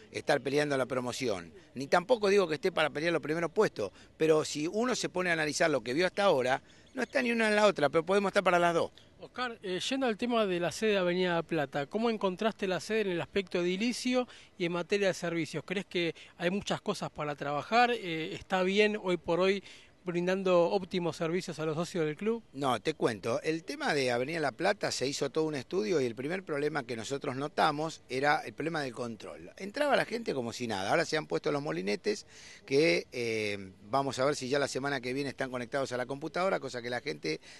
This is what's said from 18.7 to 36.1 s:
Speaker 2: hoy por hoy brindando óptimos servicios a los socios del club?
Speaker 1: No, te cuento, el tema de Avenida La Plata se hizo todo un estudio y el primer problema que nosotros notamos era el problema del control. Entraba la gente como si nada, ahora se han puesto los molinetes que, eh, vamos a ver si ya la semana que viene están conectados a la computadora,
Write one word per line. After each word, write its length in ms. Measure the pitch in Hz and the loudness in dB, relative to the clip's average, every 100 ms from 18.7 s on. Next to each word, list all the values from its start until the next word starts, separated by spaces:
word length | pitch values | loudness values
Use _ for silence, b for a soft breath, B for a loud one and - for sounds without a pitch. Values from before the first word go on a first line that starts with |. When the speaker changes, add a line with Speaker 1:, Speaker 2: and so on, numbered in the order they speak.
| 196 214 208 | 6 4 4
Speaker 2:
hoy 180 | 185 180 | -2 -2
por 220 | - 170 | 2 2
hoy 240 | 190 202 B B B - | 4 2 B B B -14
brindando 600 | 180 170 180 190 185 175 170 | -4 -2 0 0 4 6 6
óptimos 440 | 202 180 185 170 - | 2 0 -2 -2 -2
servicios 440 | 165 180 180 151 | -2 -2 -4 -6
a 60 | 160 | -4
los 80 | 151 | -2
socios 320 | 170 175 156 | -2 -2 -2
del 80 | 151 | -2
club? 260 | 208 233 - | -2 -4 -6
Speaker 1:
No, 280 | 135 139 113 | -4 0 2
te 140 | - - | 0 0
cuento, 440 | 151 107 113 135 | 0 0 -2 -2
el 200 | 160 160 | 0 -4
tema 300 | 165 285 269 | -6 -6 0
de 180 | 151 127 | 2 2
Avenida 280 | 120 131 165 | 0 0 -2
La 120 | 143 | -2
Plata 380 | - 180 214 147 | 0 -2 0 -2
se 160 | - 131 | -2 -2
hizo 220 | 139 139 | -2 -2
todo 140 | 156 | 0
un 100 | 156 | 0
estudio 480 | 147 117 180 214 160 | -2 -4 -4 0 2
y 60 | 127 | 0
el 80 | 113 | -2
primer 260 | 135 190 | -6 -6
problema 400 | 190 143 147 151 | -4 -2 -2 -2
que 140 | 120 117 | -6 -6
nosotros 400 | 104 139 147 127 | -6 -6 -4 -4
notamos 680 | 147 - 156 147 160 - - | -6 2 2 2 -4 -6 -8
era 300 | 127 143 151 | 0 2 2
el 140 | 123 | 0
problema 280 | 110 151 165 | -6 -4 -2
del 120 | 139 | -6
control. 580 | 117 120 107 95 76 85 - | -6 -8 -8 -12 -14 -16 -12
Entraba 380 | 190 285 294 220 | -10 -2 2 2
la 100 | 151 | 2
gente 280 | 240 226 | -2 -4
como 200 | 143 117 | -2 -2
si 120 | - 120 | -4 -4
nada, 240 | 101 98 | -2 2
ahora 160 | 156 156 | 2 2
se 120 | 156 | -2
han 100 | 156 | -2
puesto 240 | 160 156 | -4 -2
los 100 | 147 | -2
molinetes 640 | 147 160 190 202 208 208 - B B B - | -4 -6 -4 -2 -2 -4 -6 B B B 0
que, 400 | 135 165 175 - | 4 4 2 -2
eh, 640 | 131 117 110 107 101 95 95 104 | -6 -4 -2 -2 -4 -8 -16 -2
vamos 260 | 135 139 123 | 0 0 0
a 80 | 135 | 0
ver 100 | 143 | 0
si 140 | 127 | 0
ya 80 | 143 | 0
la 100 | 131 | 0
semana 340 | 131 139 139 | -2 -4 -4
que 120 | 123 | -4
viene 160 | 135 139 | -4 -6
están 220 | - 135 | -4 -6
conectados 400 | 127 117 143 135 | -6 -4 -4 -2
a 60 | 123 | -4
la 100 | |
computadora, 520 | 123 | -6